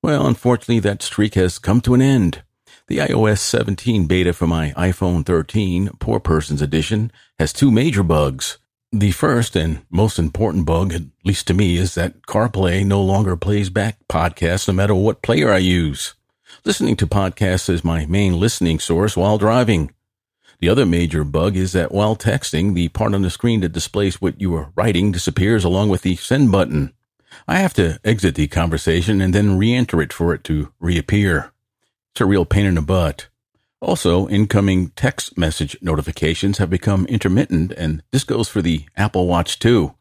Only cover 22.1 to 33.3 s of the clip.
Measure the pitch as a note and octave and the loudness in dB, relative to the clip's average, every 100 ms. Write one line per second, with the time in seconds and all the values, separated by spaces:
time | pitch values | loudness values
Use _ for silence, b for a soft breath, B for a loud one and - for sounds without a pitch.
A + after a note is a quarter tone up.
22.1 | A2 - C3+ - D#2 G2 F2 E2+ - A2 | 0 -2 -2 -2 -2 0 0 -2 -2 -2
23.1 | G2 F#2 - A#2+ A2 F2+ E2+ - G#2 G2 | 0 -2 -2 0 0 -2 -4 -6 -2 -2
24.1 | - F#2+ - F#2+ E2 D2+ - A2 F2 G2+ | -2 -4 -2 -4 -4 -4 -2 0 2 2
25.1 | F2 - - F#2+ A2+ F2 F#2 G#2 F2+ F#2+ | 0 -2 0 2 2 2 2 2 0 0
26.1 | F2 - C3+ C3 G2 C#2+ D2+ C2+ _ _ | -4 0 2 4 4 0 -2 -4 _ _
27.1 | _ B B - F3+ F#3+ - E2+ D#2 G#2+ | _ B B -4 0 0 0 0 0 -2
28.1 | A2 F#2 - D2 - E2+ D#2+ - E2 F2 | 0 0 0 -2 0 -2 -2 0 0 2
29.1 | G2+ F#2 G2 G#2 F#2 A2 B2 B2 E2+ D2 | 2 2 2 2 2 2 2 0 -2 -2
30.1 | - E2+ E2 - D#2 C#2+ _ E2+ E2 - | -2 -2 -2 -4 -4 -4 _ -4 -2 0
31.1 | G#2 G2+ D#2 - _ _ _ _ _ _ | 0 2 0 -4 _ _ _ _ _ _
32.1 | - G2 G2 E2+ G2+ G2+ E2+ D2 F#2 D#2+ | -2 2 2 2 2 2 0 0 0 0
33.1 | - - | -4 -18